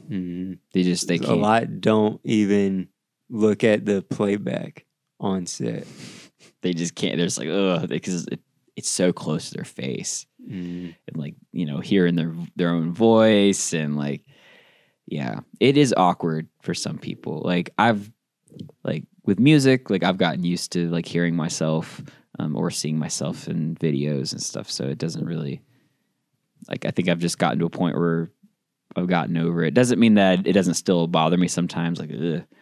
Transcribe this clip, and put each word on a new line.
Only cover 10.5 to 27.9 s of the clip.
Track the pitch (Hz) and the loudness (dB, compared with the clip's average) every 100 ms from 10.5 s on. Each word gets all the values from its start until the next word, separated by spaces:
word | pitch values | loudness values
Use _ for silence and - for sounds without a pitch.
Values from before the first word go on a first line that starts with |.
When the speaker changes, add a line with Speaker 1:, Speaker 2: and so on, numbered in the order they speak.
| 98 87 87 87 82 - | -10 -8 -10 -12 -14 -14
Speaker 2:
And, | 80 | -10
like, | 69 - _ | -10 -12 _
you | - | -6
know, | 78 73 | -4 -4
hearing | - 98 87 85 | 2 4 4 2
their, | 82 82 85 - | -2 -6 -10 -2
their | 87 | 0
own | 85 82 | 0 -2
voice | 85 113 113 110 104 101 95 - | 2 6 8 8 6 4 2 -2
and, | 85 76 73 | -2 -2 -2
like, | 71 69 _ _ _ - _ _ _ _ - | -4 -6 _ _ _ -20 _ _ _ _ -10
yeah, | 73 65 50 - - | -8 -6 -8 -10 2
it | 120 139 | 4 6
is | 139 - | 4 6
awkward | 90 90 85 80 80 _ | 4 2 -2 -4 -6 _
for | - | -8
some | 87 98 80 | -6 -6 -8
people. | - - - 76 | -10 -10 -8 -6
Like, | - 90 - - | -2 -2 -2 2
I've, | 113 104 104 _ _ _ _ - - - | 2 2 -4 _ _ _ _ -18 -18 -10
like, | - - - _ | -6 -6 -8 _
with | - 98 | -2 4
music, | 131 156 135 131 - | 6 6 6 4 2
like, | 98 | 0
I've | 87 92 | 2 2
gotten | 87 80 | 0 0
used | 87 87 - | -2 -2 -2
to, | 90 85 | -2 0
like, | 85 82 | -2 -2
hearing | 85 85 85 | -2 0 0
myself, | 80 - 80 80 - - - - _ - | -2 -2 0 0 -4 -12 -18 -20 _ -8
um, | 78 - | -4 -2
or | 87 | -4
seeing | - 76 78 | -4 -4 -4
myself | 78 - 71 - - | -4 -6 -6 -8 -8
in | 82 80 82 | -4 -4 -2
videos | 80 69 73 71 - | -2 0 -2 -2 -4
and | - | -8
stuff. | - - - | -8 -10 -10
So | - | -8
it | 67 - | -6 -6
doesn't | - 160 | -6 -6
really, | 151 82 71 - _ _ _ _ _ _ _ _ _ _ - | -6 -6 -6 -10 _ _ _ _ _ _ _ _ _ _ -14
like, | - | -10
I | - | -8
think | - 90 | -4 -2
I've | 85 | 0
just | 87 - | -2 -2
gotten | 82 64 | -2 -2
to | 85 | -4
a | |
point | - 87 | -2 -2